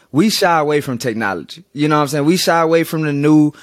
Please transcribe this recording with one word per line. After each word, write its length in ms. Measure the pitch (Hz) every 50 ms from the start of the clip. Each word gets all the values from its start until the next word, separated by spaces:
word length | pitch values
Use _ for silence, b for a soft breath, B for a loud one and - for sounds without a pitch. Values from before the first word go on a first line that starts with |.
| b b
we 180 | b 143 202 220
shy 280 | - - 196 175 170 160
away 220 | 147 147 151 147
from 160 | 135 139 127
technology. 680 | 113 - 127 107 113 113 98 95 85 - - - 160 - _ -
You 140 | 143 147
know 100 | 151 151
what 40 | 151 147
I'm 40 |
saying? 180 | 135 147 147 143
We 100 | 156 185
shy 220 | 180 - 185 165 165
away 220 | 165 160 165 165 160
from 200 | - 170 160 156
the 100 | 151 143
new, 380 | 143 147 151 156 156 151 151 - B